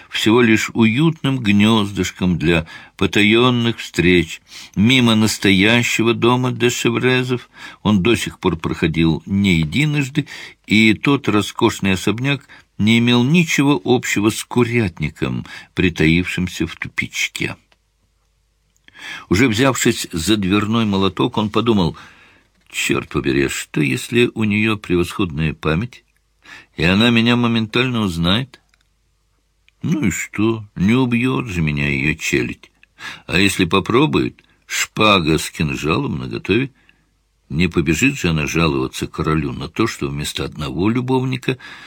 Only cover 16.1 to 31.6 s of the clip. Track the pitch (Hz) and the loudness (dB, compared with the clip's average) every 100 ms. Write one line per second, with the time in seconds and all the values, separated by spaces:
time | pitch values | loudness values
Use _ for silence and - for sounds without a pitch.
16.1 | 85 90 - 90 - 80 - - - - | 2 0 -4 -6 -4 -6 -8 -12 -8 -8
17.1 | - - - - - _ _ _ _ _ | -6 -8 -6 -10 -10 _ _ _ _ _
18.1 | _ _ _ _ _ _ _ _ - - | _ _ _ _ _ _ _ _ -20 -16
19.1 | - - 90 131 104 135 120 127 110 - | -10 -2 2 2 2 0 2 0 -2 -4
20.1 | 85 78 110 92 104 104 113 107 98 98 | -4 0 0 2 0 0 0 0 0 0
21.1 | - 131 117 107 110 117 104 80 - - | 0 -2 -2 -2 0 0 2 0 -4 -16
22.1 | - - _ _ _ _ - - 65 62 | -20 -20 _ _ _ _ -6 -4 -4 -4
23.1 | 71 67 67 67 - - - 143 127 - | -4 -2 0 -2 -4 -8 -4 -2 -4 -2
24.1 | 117 123 110 110 104 110 104 - 90 87 | 0 0 0 -2 0 0 -2 -2 -2 -2
25.1 | - 92 71 80 - 78 80 123 - _ | -4 -4 -2 -4 -4 -2 -2 -4 -12 _
26.1 | _ _ _ - - - - 80 95 120 | _ _ _ -20 -20 -14 -4 0 2 2
27.1 | 117 113 120 120 117 107 123 127 120 101 | 2 2 2 0 0 -2 -2 -2 -2 -2
28.1 | 85 85 104 131 - _ _ _ _ _ | 0 0 0 -4 -12 _ _ _ _ _
29.1 | _ _ _ _ _ _ _ 135 302 104 | _ _ _ _ _ _ _ -4 0 0
30.1 | - - - 107 113 104 - 95 123 127 | -2 -6 -2 0 -2 -6 -2 2 2 2
31.1 | 117 127 135 127 90 | 0 0 -2 -4 -2